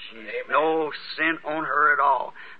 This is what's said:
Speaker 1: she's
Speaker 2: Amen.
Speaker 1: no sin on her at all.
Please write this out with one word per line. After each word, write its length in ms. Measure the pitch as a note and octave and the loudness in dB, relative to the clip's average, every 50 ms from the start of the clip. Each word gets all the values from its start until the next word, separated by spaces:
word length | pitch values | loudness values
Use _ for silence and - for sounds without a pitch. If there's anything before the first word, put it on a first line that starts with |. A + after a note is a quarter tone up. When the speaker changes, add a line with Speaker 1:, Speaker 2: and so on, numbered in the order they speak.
| - - | -16 -16
Speaker 1:
she's 100 | A2 A2+ | -16 -14
Speaker 2:
Amen. 300 | A2 G#2 A2 B2+ B2 - | -12 -8 -8 -8 -4 0
Speaker 1:
no 420 | C3 C#3+ D#3 D#3+ D#3+ D#3+ D#3 D3 C3+ - - - - | 0 2 2 4 2 2 0 -2 -4 -8 -10 -10 -4
sin 220 | D3 D#3 E3 D#3+ - - | -2 0 0 0 -2 -4
on 180 | D3 D3+ D#3+ D#3 | -6 -4 -4 -2
her 300 | - C3+ C#3+ D3 D3 D3 | 0 2 4 4 6 6
at 60 | C#3 | 4
all. 340 | C#3+ C#3+ C3+ - - - - - - - - | 4 4 4 2 0 -4 -10 -14 -18 -18 -8